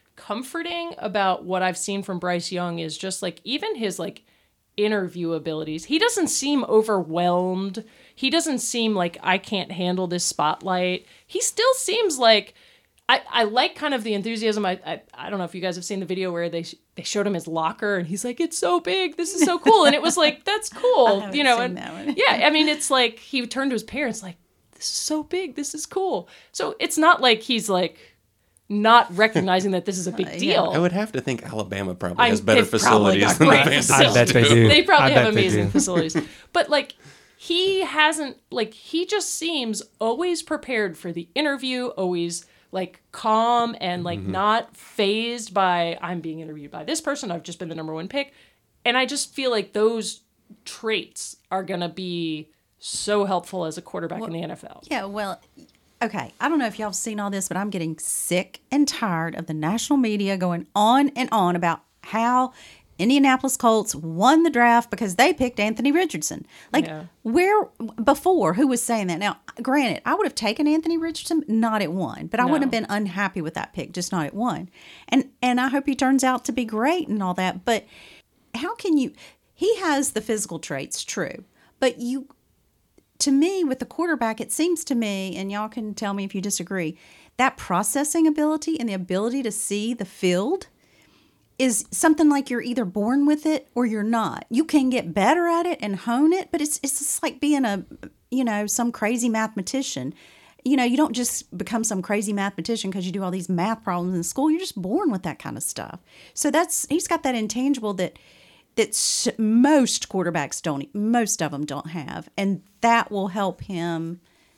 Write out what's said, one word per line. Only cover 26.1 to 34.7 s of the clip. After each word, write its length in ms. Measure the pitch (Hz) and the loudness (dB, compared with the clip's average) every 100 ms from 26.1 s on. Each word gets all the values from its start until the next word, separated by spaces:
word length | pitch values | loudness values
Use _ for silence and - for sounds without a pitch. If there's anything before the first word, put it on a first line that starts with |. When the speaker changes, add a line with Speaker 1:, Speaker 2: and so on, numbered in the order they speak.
| 208 - - _ | -4 -6 -18 _
Speaker 1:
So 240 | - - 427 | -8 -6 -4
it's 200 | - 311 | -4 2
not 200 | 311 349 | 4 4
like 200 | 254 220 | 4 2
he's, 260 | - 233 - | 0 -2 0
like, 280 | 180 170 - - _ _ _ _ _ - | 0 0 -6 -20 _ _ _ _ _ -6
not 460 | 208 208 233 - 175 | 0 6 6 6 2
recognizing 560 | 220 170 185 185 196 | 4 4 2 2 2
that 140 | 180 185 | -2 -2
this 120 | 185 | -6
is 100 | 180 | -6
a 40 | |
big 160 | 214 185 | -4 -6
Speaker 2:
<laughs> 0 | |
Uh, 40 | |
yeah. 60 | - | -2
Speaker 1:
deal. 320 | 285 277 170 | 2 2 2
Speaker 3:
I 40 | 151 | 2
would 120 | 175 | 2
have 220 | 180 214 | 0 -4
to 80 | 135 | -4
think 220 | 135 120 | -4 -6
Alabama 520 | - 107 92 98 95 90 | -6 -8 -6 -4 -6 -4
probably 300 | 90 90 240 | -4 0 2
Speaker 1:
I'm, 60 | |
Speaker 3:
has 100 | - | 2
better 220 | 95 110 | 4 4
Speaker 1:
they've 180 | 208 220 | 4 2
probably 400 | 123 110 101 98 | 6 6 6 6
Speaker 3:
facilities 20 | |
Speaker 1:
got 140 | 104 - | 4 6
Speaker 3:
than 100 | 156 | 8
the 60 | |
Speaker 1:
great 100 | - | 8
Speaker 3:
Vanderbilts 280 | - 139 - | 6 4 4
Speaker 4:
I 220 | 139 113 | 6 6
bet 140 | 120 117 | 6 6
they 160 | 123 | 6
Speaker 3:
do. 60 | 113 | 8
Speaker 4:
do. 180 | 120 | 8
Speaker 1:
They 160 | 110 | 8